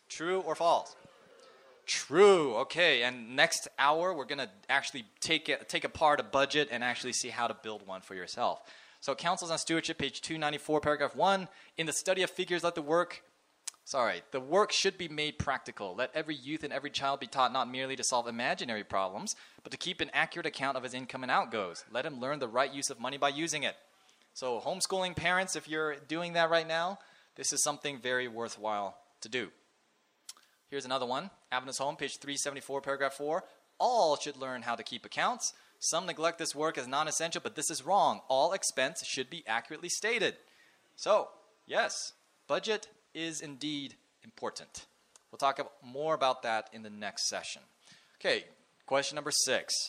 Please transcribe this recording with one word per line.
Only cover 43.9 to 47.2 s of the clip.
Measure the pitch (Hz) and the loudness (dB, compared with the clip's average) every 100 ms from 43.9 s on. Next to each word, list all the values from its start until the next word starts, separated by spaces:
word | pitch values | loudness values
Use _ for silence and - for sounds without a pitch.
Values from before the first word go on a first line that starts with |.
| - _ _ | -14 _ _
important. | 113 - 113 - 78 - - _ _ - _ | -20 -10 -8 -8 -12 -16 -18 _ _ -20 _
We'll | - | 0
talk | 139 135 | 0 0
ab-, | 135 - | -4 -12
more | 127 131 156 | -12 -4 0
about | 151 135 123 | 2 2 2
that | 120 110 107 | 0 0 -2
in | 110 | -12
the | 107 | -14
next | 104 104 - | -10 -8 -6